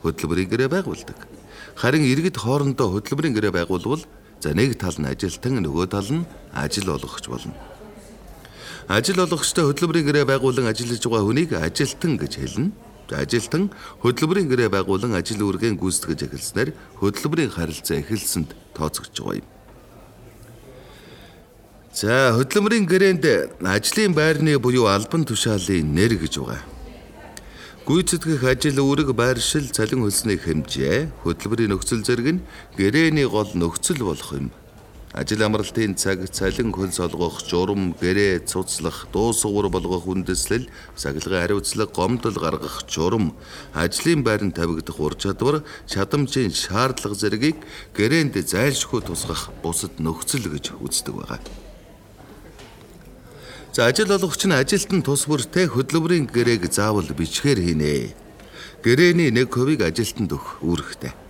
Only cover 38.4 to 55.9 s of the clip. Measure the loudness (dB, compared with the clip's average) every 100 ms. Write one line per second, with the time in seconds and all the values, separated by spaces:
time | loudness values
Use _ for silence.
38.4 | -2 -6 -4 -4 -4 -6 -6 0 0 0
39.4 | 0 2 2 0 0 -2 -2 -4 -2 -4
40.4 | 0 -2 -4 -14 -18 -8 -6 -4 -2 -2
41.4 | 0 0 -2 -2 -2 0 0 0 -2 -2
42.4 | -4 -4 -6 -10 -8 -2 0 2 0 -2
43.4 | -16 -18 -8 -2 -2 0 2 2 2 2
44.4 | 0 -2 -2 -2 -6 -4 -4 -2 -4 0
45.4 | 0 0 -4 -16 -6 -2 0 0 0 0
46.4 | 0 -2 -2 2 2 0 -6 -2 -2 2
47.4 | 0 -2 -12 -16 -10 0 2 4 2 -2
48.4 | 0 2 2 0 -2 -4 -4 -6 -4 -6
49.4 | -8 -8 -6 -4 -6 -4 -4 -4 -4 -4
50.4 | -4 -8 -10 -10 -6 -6 -6 -10 -10 -10
51.4 | -12 -16 -18 -20 -20 -20 -20 -20 -20 -20
52.4 | -20 -20 -20 -20 -20 -20 -20 -20 -20 -20
53.4 | -18 -18 -6 4 4 4 4 2 2 0
54.4 | 4 4 4 0 2 0 2 0 2 -2
55.4 | 0 0 2 0 0